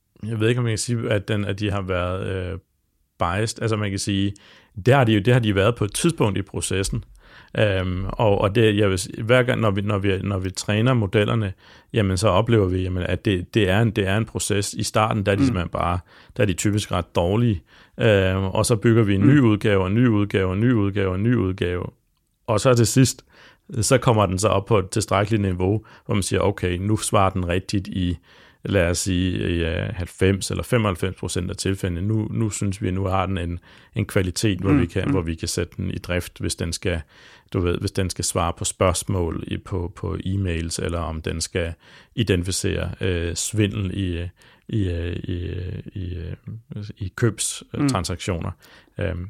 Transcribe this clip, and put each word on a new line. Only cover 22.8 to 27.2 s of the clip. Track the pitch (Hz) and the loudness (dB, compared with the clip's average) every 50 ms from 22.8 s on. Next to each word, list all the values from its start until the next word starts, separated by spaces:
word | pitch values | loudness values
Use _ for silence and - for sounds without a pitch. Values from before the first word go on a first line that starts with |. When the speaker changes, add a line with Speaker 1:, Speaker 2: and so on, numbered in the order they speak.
| 113 | 4
Speaker 1:
sidst, | - - 135 131 - - - - _ _ - - - _ _ _ - - 110 | 4 6 4 4 4 2 -4 -14 _ _ -20 -20 -20 _ _ _ -8 -4 -4
så | 101 - 135 | 2 2 2
kommer | 120 - 131 110 107 101 | 4 4 4 4 4 4
den | 90 95 92 | 2 2 2
så | 107 | 2
op | 101 95 98 - | 2 2 0 2
på | - 113 98 | 2 2 2
et | 92 - | 2 0
tilstrækkeligt | - 110 - - 95 95 110 - 113 104 | -2 -4 -2 0 2 2 2 2 0 0
niveau, | 101 95 90 90 92 95 107 107 - - - - _ | 0 0 0 0 0 0 0 -2 -4 -8 -20 -12 _
hvor | - 110 | -4 -2
man | 101 90 | -2 -2
siger, | - - 92 | 0 0 0
"Okay, | 90 104 104 - 90 90 90 | 0 0 0 -2 -2 -2 -2
nu | 87 98 107 107 | -2 -2 -2 -2
svarer | 104 - - 110 104 | -2 -2 0 2 2